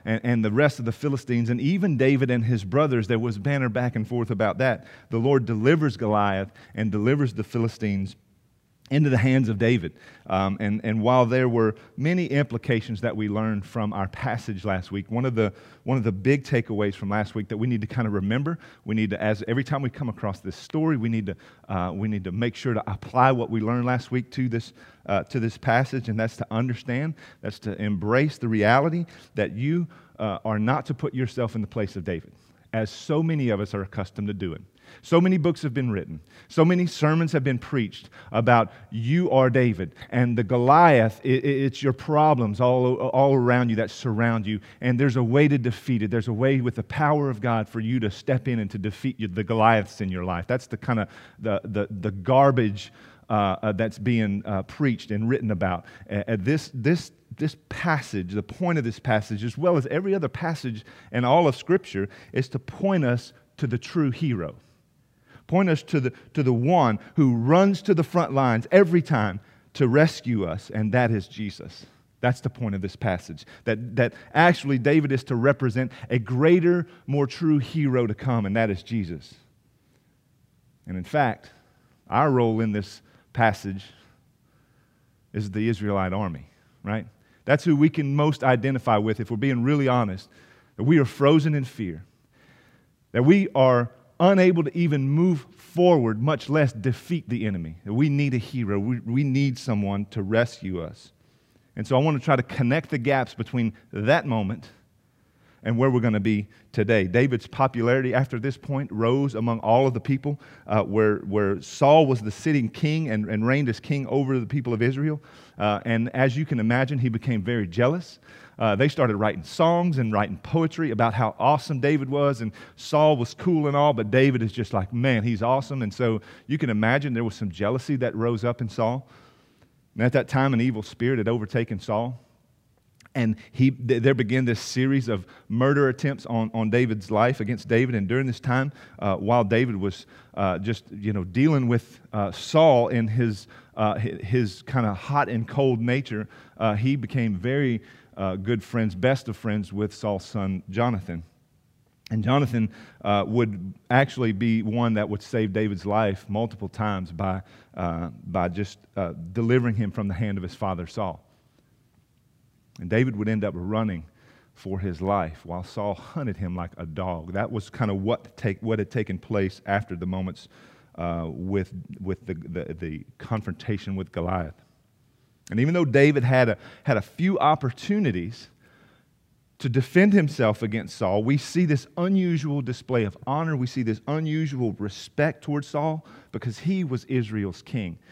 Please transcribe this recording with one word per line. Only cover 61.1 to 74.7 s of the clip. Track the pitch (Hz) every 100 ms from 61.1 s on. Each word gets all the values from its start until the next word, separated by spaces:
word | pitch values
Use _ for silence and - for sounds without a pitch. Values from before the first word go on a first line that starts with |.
in | 120
all | 123 156 160
of | 127
Scripture, | - - - 98 98 - -
is | - 127
to | 127
point | - - 196 190 127
us | 120 - - _ -
to | 135
the | 120
true | - 175 143
hero. | 117 160 113 78 - _ _ _ _ _ _ _ - -
Point | 175 190
us | 156
to | - 160
the, | 127 - -
to | -
the | 131
one | 120 127 180 127 104 - -
who | 135 117
runs | 120 170 196 190
to | -
the | 170
front | 156 175 165
lines | 135 127 110 -
every | 185 185 175
time | 135 135 104 95 - _ _ -
to | 131
rescue | 135 156 - 123 110 87
us, | 82 -
and | 107 107
that | 123 120
is | 110 -
Jesus. | - 107 - - - - _ _ _
That's | 123 123
the | 123
point | - 113 98
of |
this | 92 -
passage, | 107 90 - 78 - -
that, | - 110 120 117
that | 120 - -
actually | 139 170 165 139